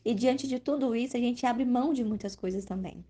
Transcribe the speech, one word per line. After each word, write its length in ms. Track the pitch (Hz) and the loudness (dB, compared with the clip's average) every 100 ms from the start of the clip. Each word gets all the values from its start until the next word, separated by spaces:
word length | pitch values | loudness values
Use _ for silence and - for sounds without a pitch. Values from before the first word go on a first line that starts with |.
E 120 | - 208 | -2 2
diante 320 | 254 262 269 | 4 2 0
de 120 | 254 | -2
tudo 360 | 254 285 269 226 | 0 0 2 0
isso, 200 | 254 240 | 0 0
a 40 | |
gente 260 | 240 240 254 | 0 0 0
abre 180 | 233 | 2
mão 300 | 254 240 285 | 2 2 2
de 100 | 277 | 2
muitas 320 | 220 208 196 196 | 0 -2 -6 -6
coisas 300 | 185 190 190 | -4 -4 -4
também. 400 | 190 185 - | -6 -6 -10